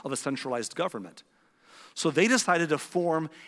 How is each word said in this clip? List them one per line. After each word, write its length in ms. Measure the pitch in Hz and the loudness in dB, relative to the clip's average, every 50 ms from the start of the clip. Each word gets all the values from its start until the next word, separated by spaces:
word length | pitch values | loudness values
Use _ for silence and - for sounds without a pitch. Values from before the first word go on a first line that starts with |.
| - | -6
of 60 | 139 | -6
a 60 | 135 | -6
centralized 580 | - - 143 139 - - 135 123 120 110 - - | -4 -4 -4 -4 -4 -4 -4 -4 -4 -4 -6 -4
government. 480 | - 175 190 - 110 92 - - - - _ _ _ _ _ _ _ _ _ - - - - _ | -4 -4 -4 -4 -8 -12 -12 -16 -20 -20 _ _ _ _ _ _ _ _ _ -20 -20 -20 -14 _
So 160 | - - 160 | -2 -2 2
they 160 | 135 156 190 | 4 4 6
decided 420 | 226 262 233 - - 180 170 170 151 | 6 4 4 4 2 2 2 2 2
to 80 | 151 | 0
form 540 | 139 - - - 180 175 170 160 160 160 151 - - - | -2 -2 -4 -4 -2 0 0 0 0 -2 -4 -8 -16 -20